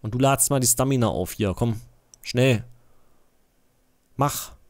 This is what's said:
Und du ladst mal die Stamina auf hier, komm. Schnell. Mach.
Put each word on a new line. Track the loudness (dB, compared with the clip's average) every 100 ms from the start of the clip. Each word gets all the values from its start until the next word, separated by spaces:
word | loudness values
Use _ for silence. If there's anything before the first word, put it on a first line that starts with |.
Und | -6 0
du |
ladst | 2 2 2
mal | 2
die | 2
Stamina | 2 2 2 2
auf | 0 -6
hier, | -2 -4 0
komm. | -2 -4 -12 _ _ _
Schnell. | -6 2 2 2 -2 -20 _ -20 _ _ _ _ _ _ _ _ _ _ _ -4
Mach. | -2 -2 -12 -20